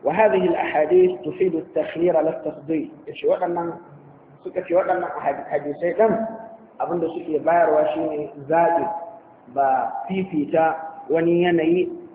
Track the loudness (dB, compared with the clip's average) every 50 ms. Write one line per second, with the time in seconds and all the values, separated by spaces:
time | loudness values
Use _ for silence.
0 | 0 0 4 4 4 6 6 4 2 2 0 0 -2 0 2 2 2 6 6 6
1 | 6 6 4 -2 -6 -8 -2 0 0 0 0 -2 -6 -4 -4 -4 -4 -4 -4 0
2 | 0 2 2 4 2 2 -2 -2 -8 -8 -10 -10 -6 -4 -4 -4 -4 -6 -12 -16
3 | -16 -16 -14 -2 0 0 0 2 0 -2 -2 -4 -4 -6 -8 -10 -16 -20 -20 -20
4 | -20 -20 -20 -20 -20 -20 -20 -16 -16 -8 -8 -8 -4 2 2 2 2 2 0 -2
5 | -2 -6 -8 -4 -4 -4 -4 -4 -6 -4 -4 -4 -4 -4 -6 -2 -2 -2 2 4
6 | 2 4 4 0 -2 -6 -8 -12 -16 -16 -18 -20 -20 -20 -8 -8 -6 -4 -2 -2
7 | -2 -4 -4 -8 -6 -2 -4 0 2 2 4 4 4 4 4 4 2 2 0 -2
8 | -4 -4 -4 -6 -8 -8 -10 -14 -4 0 2 2 4 4 2 0 0 -2 -6 -8
9 | -10 -12 -16 -20 -20 -20 -20 -20 -20 -8 -2 0 2 2 2 0 -2 -2 -6 -8
10 | -6 -4 -4 -4 -4 -2 -2 -4 -2 0 2 2 2 2 0 -4 -8 -12 -14 -16
11 | -6 -2 0 0 2 2 2 4 4 2 2 2 2 2 2 2 0 -2 -6 -12
12 | -14 -18